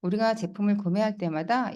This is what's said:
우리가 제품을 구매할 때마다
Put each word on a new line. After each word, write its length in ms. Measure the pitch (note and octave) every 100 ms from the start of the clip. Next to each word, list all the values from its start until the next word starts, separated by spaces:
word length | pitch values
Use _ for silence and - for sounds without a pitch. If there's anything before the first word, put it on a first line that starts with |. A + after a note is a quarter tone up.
우리가 320 | F3+ G#3 A3+
제품을 420 | A3 F#3 - G3+ G3+
구매할 380 | G3 F#3 G#3+ G#3
때마다 520 | F3 D#3 E3+ A#3+ A#3